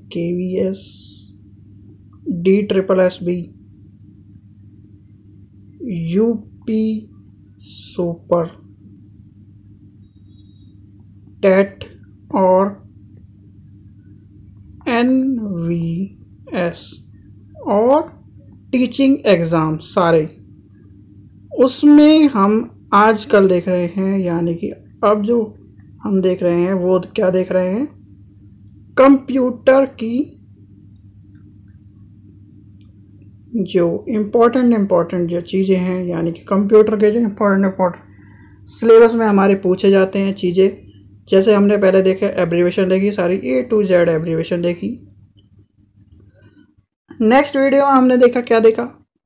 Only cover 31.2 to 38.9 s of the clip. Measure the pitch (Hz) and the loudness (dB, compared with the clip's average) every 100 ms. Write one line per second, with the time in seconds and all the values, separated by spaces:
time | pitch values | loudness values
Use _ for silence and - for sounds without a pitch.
31.2 | - - - - - - - - - - | -20 -20 -20 -20 -20 -20 -20 -20 -20 -20
32.2 | - - - - - - - - - - | -20 -20 -20 -20 -20 -20 -20 -20 -20 -20
33.2 | - - - 233 180 190 170 175 - 220 | -20 -20 -12 -8 -4 -2 -2 -4 -6 -6
34.2 | 202 240 233 247 240 226 196 180 170 185 | -2 2 2 2 0 0 0 -2 -2 -4
35.2 | 170 175 170 190 190 185 185 185 180 170 | -4 -6 -4 -4 0 0 -2 -4 -6 -6
36.2 | 165 165 - 196 202 214 214 214 208 226 | -6 -8 -4 -2 2 4 4 2 0 0
37.2 | 226 196 208 196 196 190 180 170 - - | -4 -2 -2 0 -2 -2 -4 -4 -18 -20
38.2 | - - - - - - 226 | -20 -20 -20 -20 -20 -6 4